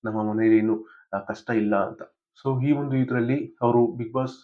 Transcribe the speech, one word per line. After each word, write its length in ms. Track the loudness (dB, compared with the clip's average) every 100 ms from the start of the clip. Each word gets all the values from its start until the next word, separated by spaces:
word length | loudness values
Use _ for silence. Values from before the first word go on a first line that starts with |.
ನಮ್ಮ 280 | -4 -4 -2
ಮನೇಲಿ 260 | 2 4 4
ಏನು, 280 | 4 -2 -6 -20 _
ಆ, 40 | -8
ಕಷ್ಟ 320 | -6 -12 -4
ಇಲ್ಲ" 380 | -2 2 0 0
ಅಂತ. 140 | -6 -18 _ _ _
So 200 | -4 -2
ಈ 80 | 0
ಒಂದು 240 | 0 0 0
ಇದ್ರಲ್ಲಿ 600 | 0 0 0 -2 -4 -2
ಅವರು 160 | 2 4
Bigg 320 | 2 0 -6
Boss 200 | -4 -6 -8